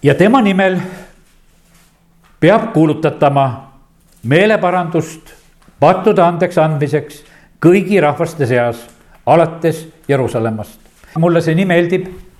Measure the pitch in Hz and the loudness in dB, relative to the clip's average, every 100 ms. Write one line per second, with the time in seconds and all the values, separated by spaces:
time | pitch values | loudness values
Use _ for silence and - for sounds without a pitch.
0 | 139 143 185 269 208 190 196 185 185 - | 0 2 2 4 2 0 0 -2 -6 -14
1 | - _ _ _ _ _ _ _ _ _ | -20 _ _ _ _ _ _ _ _ _
2 | _ _ _ _ 156 208 - 156 156 147 | _ _ _ _ 2 2 0 0 0 0
3 | 151 - 143 139 135 113 - - _ _ | -4 0 0 2 -2 -4 -14 -20 _ _
4 | _ _ 113 151 208 214 180 180 175 165 | _ _ 0 2 2 2 0 -2 -2 -4
5 | - - - - _ _ _ _ 147 185 | -6 -12 -20 -20 _ _ _ _ 2 2
6 | 185 190 170 170 180 180 160 151 143 147 | 0 2 2 0 -4 0 0 0 -2 -4
7 | 147 - - - _ _ 156 185 185 202 | -6 -18 -20 -20 _ _ 2 4 2 0
8 | 147 143 165 - 131 123 120 117 - _ | 0 0 -6 -4 -2 0 0 -4 -14 _
9 | _ - - 151 165 165 165 160 - _ | _ -12 0 2 2 -2 -4 -4 -12 _
10 | - 139 120 123 113 110 90 - _ _ | -4 -2 -2 -4 -4 -6 -10 -16 _ _
11 | - 156 170 170 160 160 185 170 175 185 | -14 -2 0 0 0 0 0 0 0 -2
12 | 185 - - _ | -6 -14 -20 _